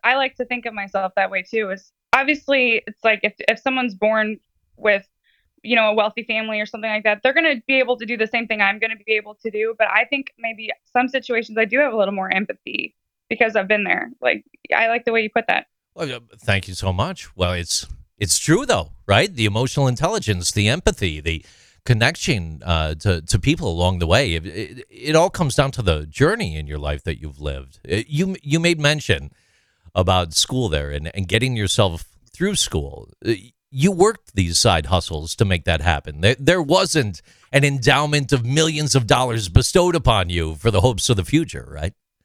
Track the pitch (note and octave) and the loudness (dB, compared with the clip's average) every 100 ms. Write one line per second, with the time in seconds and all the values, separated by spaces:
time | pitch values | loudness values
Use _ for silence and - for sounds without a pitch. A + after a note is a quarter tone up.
0 | A#3 C4 C4 - B3 B3 A#3+ A3 G3 G3 | 0 0 0 -4 -8 -6 -8 -10 -6 -4
1 | F#3+ G3 F#3+ F#3+ F#3 A3+ G3+ F#3+ - _ | -2 -2 -2 -4 -4 -4 -4 -8 -12 _
2 | _ B3+ C4+ D4 - C#4 B3 A3+ - - | _ 2 2 -2 0 2 2 0 -4 -4
3 | A3 G#3+ G#3+ - - A3+ C4+ C4 B3 F#3+ | -2 0 -2 -2 -2 0 -2 -2 -4 -2
4 | G#3+ A3 G#3+ G#3+ _ _ _ _ G#3+ G3+ | 0 0 0 -6 _ _ _ _ 0 0
5 | - _ _ _ _ _ G#3+ A#3 G#3+ G#3+ | -2 _ _ _ _ _ -2 2 2 2
6 | G#3 A#3 A3+ A3 A3 G#3+ G#3+ A3 A3 G#3+ | 0 -2 -6 -6 -4 -6 -6 -8 -6 -2
7 | G#3+ G#3 C4 C#4 E4 C4 - C4 B3 B3 | 0 2 2 2 2 0 0 0 2 -2
8 | A3 A#3 A3 A#3+ A#3 G#3+ G3 G#3 A3 A3 | -4 -4 -2 -2 -4 0 0 0 -4 -6
9 | A3 G#3+ G#3 G#3 A3+ G#3 A3 A3 G#3 G3+ | -4 -4 -4 -12 -8 -4 -4 0 0 0
10 | A3+ C#4 C4+ - A3+ A3 G#3+ - _ B3 | 0 -4 -8 -10 -10 -10 -12 -12 _ -2
11 | B3+ C4 A#3+ A#3 A3 A3 A3 B3 D4 A3 | 0 -4 -2 -4 -2 -2 0 2 0 2
12 | G3 G3 F#3+ F#3+ G#3 - - - - - | 0 -2 -2 -2 -4 -8 -10 -10 -10 -14
13 | _ _ _ A3+ A3+ G#3+ F#3+ G#3+ F#3+ F3+ | _ _ _ 0 0 0 0 0 0 -2
14 | A#3 C4 - - - _ - - A3+ A#3+ | -4 -4 -2 -2 -6 _ -2 0 0 0
15 | A#3+ A3+ G#3+ A#3 - - - _ _ - | 0 -2 0 -2 0 -2 -4 _ _ -10
16 | D#3 B2 A#2+ G#2 - G2 F#2+ F2+ F#2+ F#2 | -8 -8 -14 -10 -2 -2 -2 -6 -4 -2
17 | D3 F#3+ - - F2+ F2+ E2+ - - - | -4 -6 -14 -4 -2 -2 -4 -6 -6 -14
18 | - _ F#2+ - - F3+ C4+ C#3+ D#2 - | -18 _ -2 0 2 2 4 0 -2 -10
19 | - G2+ G3+ D3 G#2+ G#2+ C3 - C3+ A#2+ | 2 4 4 2 0 2 -2 2 0 2
20 | E3 A3 - F#2 E2+ G#2 G#2 D#3 G#3+ - | 0 0 -2 -2 -2 0 2 2 0 0
21 | F#2 D2+ D2+ E2 - _ _ _ - A2+ | -4 -4 -4 -6 -8 _ _ _ 0 2
22 | A#2+ E3 - A2+ E2 D#2 F2 E2 D#2 D#2 | 2 0 -2 -2 -4 -8 -2 0 0 -2
23 | G#2 E2+ D#2+ G2 C3+ D#3+ C3 E2 F2+ F2+ | 0 0 0 2 2 0 -2 0 0 2
24 | E2 G#2+ C3 E2 E2+ E2+ E2+ A#2+ - G#2+ | 2 4 4 -2 -4 -10 -12 -14 -20 -12
25 | C#3 D#3 F3+ - D3+ C3+ C3+ C3 G2 D#2 | 2 4 4 2 0 2 0 0 0 0
26 | D2+ - D3 A3+ G#2+ D#2 D2 D2 D2 D2 | -4 2 2 2 -4 -6 -8 -6 -4 -4
27 | - B1 D2+ C#2 D2 C2+ C2+ - - G2 | -6 -8 -10 -10 -8 -8 -12 -20 -6 -4
28 | A#2 D3 F#3+ F#3 C#3+ D#3+ E3+ E3 D3 D3+ | -2 -2 -2 -4 -2 2 2 2 2 0
29 | - D#2 C#2+ - _ _ _ _ - F#2+ | 0 -2 -2 -16 _ _ _ _ -4 0
30 | F#2 F#2 E2 - - B2+ A2+ D2+ C#2+ D2 | 2 2 0 -2 0 0 0 -2 -2 -6
31 | D#2 G2+ F#2 A2+ C3 A#2+ G2 - G2 E2 | -6 -6 -2 0 0 0 0 2 2 0
32 | - _ _ - F#3+ G3 - E2 C#2 - | -10 _ _ -4 -2 0 -2 -2 -4 -10
33 | - _ - G2+ A#2 _ _ C3 F3 F3 | -18 _ -4 -4 -6 _ _ 0 2 6
34 | G#3 A3 - G2 E2+ E2 A#2 E2+ D2 F2+ | 4 4 -6 -2 0 2 2 2 2 -2
35 | - D#2 D#2+ - G2+ F2+ - D#2+ E2+ D2+ | -2 -8 -8 -2 0 0 0 0 0 0
36 | D#2 D2 F#2+ C3 C#3 F3+ C#3+ F#3 F#3+ D#3+ | -4 0 0 2 2 2 2 2 2 0
37 | A2 E2+ - _ _ C#3 C#3+ C#3 A#2+ C3+ | -2 -6 -16 _ _ 2 2 2 2 2
38 | D3+ D3 C3+ C3 A#2 C#3+ D#3+ D3+ D3 C3+ | 2 0 0 0 2 2 2 0 0 0
39 | A2 C3 B2+ A2+ F#2+ G2+ A#2 F3+ F3+ E3 | 2 2 2 -2 2 2 4 4 4 2
40 | B2+ G#2+ F2 F2 D#2+ D#2 - G2 B2+ G#2 | 2 2 2 0 -2 0 2 4 2 2
41 | - G#2+ F2 E3 C#3 C#2 B1 C#2+ E2+ - | 0 0 2 0 0 -6 -12 -8 -8 -8
42 | _ _ | _ _